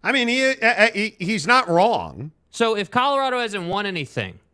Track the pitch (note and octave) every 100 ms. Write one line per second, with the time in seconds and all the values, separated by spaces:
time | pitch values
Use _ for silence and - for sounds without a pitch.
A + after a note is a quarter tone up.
0 | F3+ C4 A#3 B3+ C4 C4 A3+ G#3 A3 G#3
1 | G#3+ - F3 A3 D3+ B3 A3 E3+ G#3+ G3+
2 | E2 C#2+ D3 _ _ - A#3 G#3+ G3 B3
3 | C4+ C#4 C4+ B3 A#3 G3 E3+ F#3+ G3+ F3+
4 | C#3 - F#2+ F2 _